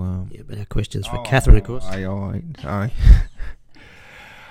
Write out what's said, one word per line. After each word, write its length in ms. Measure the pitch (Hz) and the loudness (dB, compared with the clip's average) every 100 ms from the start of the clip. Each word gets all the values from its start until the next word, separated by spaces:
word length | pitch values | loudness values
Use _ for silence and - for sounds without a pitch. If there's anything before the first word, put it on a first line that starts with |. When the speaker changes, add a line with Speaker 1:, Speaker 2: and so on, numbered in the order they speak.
Speaker 1:
um, 300 | 92 92 98 | -6 -8 -10
Speaker 2:
Yeah, 100 | 104 - | -14 -16
but 120 | 104 | -14
our 60 | |
question's 420 | 104 - 107 104 98 | -6 -6 -4 -8 -8
for 120 | 120 | -8
Speaker 1:
Oh, 40 | |
Speaker 2:
Catherine, 340 | 120 135 127 107 | -2 2 6 6
of 80 | |
course. 200 | - 113 | 6 -6
Speaker 1:
aye, 220 | - 98 95 | -4 -4 -6
aye, 360 | 101 98 98 170 147 | -6 -8 -8 -10 -14
sorry. 320 | 71 101 113 - | -8 -6 -4 4
<laughs> 60 | - - - - - - - - - - - - - - - | 6 6 4 -6 -12 -12 -20 -20 -20 -20 -20 -20 -20 -20 -20